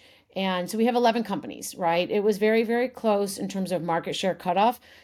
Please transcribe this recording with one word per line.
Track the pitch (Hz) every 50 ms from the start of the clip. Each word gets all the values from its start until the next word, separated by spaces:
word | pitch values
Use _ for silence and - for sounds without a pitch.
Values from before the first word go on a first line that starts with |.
| - - - _ _ _ -
And | 185 190 190 185 180 180 185
so | 220
we | 214 226
have | 247 233
eleven | 240 240 226 220 240 220
companies, | 196 196 151 - - - - - - -
right? | - 180 170 165 175 180 -
It | - 208 196
was | 220 208 190
very, | 214 214 220 226 233
very | 214 233 240 247 247
close | 247 - - 220 208 202 202 196 196
in | - -
terms | 190 196 196 185 165
of | 185 165
market | 165 170 165 170 - 175 -
share | - - 185 160
cutoff. | - - 185 175 190 208 233 - - _ - - -